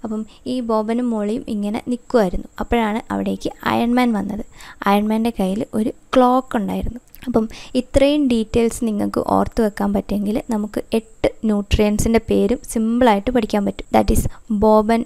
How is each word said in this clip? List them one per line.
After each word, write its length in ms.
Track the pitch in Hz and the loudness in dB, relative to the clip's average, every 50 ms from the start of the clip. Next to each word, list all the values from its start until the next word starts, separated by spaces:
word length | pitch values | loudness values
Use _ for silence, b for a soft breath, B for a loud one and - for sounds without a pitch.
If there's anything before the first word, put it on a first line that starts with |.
| - | -8
അപ്പം 180 | 220 214 220 220 b b b b 254 | -6 -6 -6 -8 b b b b -6
ഈ 40 | 254 254 240 226 | -6 -4 -2 0
ബോബനും 360 | 220 220 220 214 226 240 247 240 226 | 0 0 0 0 -2 -2 0 -2 -2
മോളിയും 300 | 214 208 208 220 262 - - 226 | -2 -2 -2 -4 -4 -4 -6 -6
ഇങ്ങനെ 260 | 208 202 208 208 - - - | -4 -4 -4 -6 -6 -4 -6
നിൽക്കുമായിരുന്നു. 560 | 247 240 - - - 240 208 180 - - - - _ - | -6 -6 -6 0 2 2 2 2 0 -4 -8 -8 _ -10
അപ്പോഴാണ് 380 | - - 240 233 226 208 208 226 - - | -4 0 0 0 0 0 -2 -4 -4 -4
അവിടേക്ക് 380 | 202 196 196 196 196 190 - - - - - 233 | -4 -4 -2 -4 -4 -4 -6 -8 -8 -6 -4 -2
അയൺമാൻ 380 | 226 226 233 233 240 247 247 240 226 202 | 0 0 0 2 2 2 2 2 0 -2
വന്നത്. 260 | 196 196 202 208 - - B B B B B B - 202 | -2 -4 -6 -8 -10 -12 B B B B B B 0 2
അയൺമാൻ്റെ 420 | 202 208 214 214 220 220 226 233 226 - | 2 2 2 2 0 0 0 -2 -2 -2
കയ്യിൽ 240 | 190 185 190 214 - - - 214 | -2 -2 -2 -4 -6 -4 -2 -2
ഒരു 140 | 214 269 - - _ _ - | -2 -2 -4 -8 _ _ 4
ക്ലോക്ക് 380 | 262 247 247 254 254 254 - - 240 | 4 4 6 4 2 0 -2 -4 -4
ഉണ്ടായിരുന്നു. 400 | 196 185 185 190 190 - 226 240 _ _ _ - - 254 | -2 -2 -4 -4 -4 -6 -8 -8 _ _ _ -14 -10 0
അപ്പം 180 | 233 226 220 226 B B B B B 254 | 0 0 0 0 B B B B B -4
ഇത്രയും 440 | 247 - - 277 269 277 294 302 294 254 | -4 2 2 4 4 4 2 2 0 0
ഡീറ്റെയിൽസ് 540 | 240 226 220 214 - 240 233 226 - - 240 | 0 0 -2 0 0 0 0 0 -2 -2 -4
നിങ്ങൾക്ക് 340 | 226 214 202 208 202 - - - - 196 | -4 -2 -2 -4 -2 -4 -4 0 2 2
ഓർത്ത് 240 | 190 202 - - - 226 | 2 0 0 0 0 0
വെക്കാൻ 260 | 208 202 - 202 208 202 | 0 0 -2 -2 0 0
പറ്റുമെങ്കിൽ 420 | 202 196 - 202 208 202 202 214 254 - - | -2 -2 -2 -4 -2 -2 -2 -2 -4 -4 -4
നമുക്ക് 280 | 233 208 208 208 - - - - - 226 | -4 -4 -4 -4 -6 -8 -6 -2 -4 -4
എട്ട് 300 | - - - - - - - - - 220 | -4 -4 -8 -2 -2 -2 -2 0 -2 0
ന്യൂട്രിയൻസിൻ്റെ 720 | 208 202 202 - - - 214 208 208 214 - 226 226 226 - - | 0 0 0 0 2 2 2 2 2 2 2 2 2 2 2 2
പേരും 320 | 202 196 196 202 233 - - - | 2 2 2 2 0 -2 -4 -6
സിമ്പിളായിട്ട് 580 | - 233 220 220 233 240 254 233 208 202 202 254 247 | -4 -2 0 0 2 4 4 4 4 4 0 0 0
പഠിക്കാൻ 280 | 247 220 - - 208 202 | 0 0 0 -2 0 0
പറ്റും. 200 | 196 - - - - - | -2 -4 -6 -8 0 2
That 140 | 220 214 196 226 | 2 2 4 2
is 80 | - - B B B B - 220 202 | 2 0 B B B B -4 -2 2
ബോബൻ 400 | 208 214 214 214 214 214 226 226 233 | 4 6 6 6 4 4 0 0 0